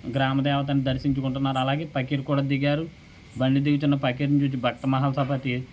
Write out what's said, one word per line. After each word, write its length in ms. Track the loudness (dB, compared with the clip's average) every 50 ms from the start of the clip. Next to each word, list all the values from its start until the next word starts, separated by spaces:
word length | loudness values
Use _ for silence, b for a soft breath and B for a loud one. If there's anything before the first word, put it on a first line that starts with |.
| -10 -4 0
గ్రామ 260 | 0 0 2 2 2
దేవతని 400 | 2 2 2 0 0 2 0 0
దర్శించుకుంటున్నారు. 760 | 2 0 -2 0 0 0 0 0 -2 -2 -2 0 -2 0 0
అలాగే 280 | 0 0 0 0 -2 -4
పకీరు 360 | -4 -4 -4 -4 -2 -4 -4
కూడా 200 | -2 0 0 0
దిగారు. 460 | 0 0 -2 0 0 0 0 0 -2 -6 -10 -18 -20 -20 -20 -20 -20 -18 -4
బండి 220 | -2 0 2 2 2
దిగుతున్న 360 | 4 2 2 2 2 2 0
పకీర్ని 480 | 2 0 -2 -2 0 0 2 2 2 2
చూసి 140 | 2 -2
భక్త 300 | 0 -2 -2 -2 -2 -2
మహాసపతి 760 | 0 0 2 0 0 0 0 -2 -2 -2 -4 -2 -4 -4 -4 -6 -8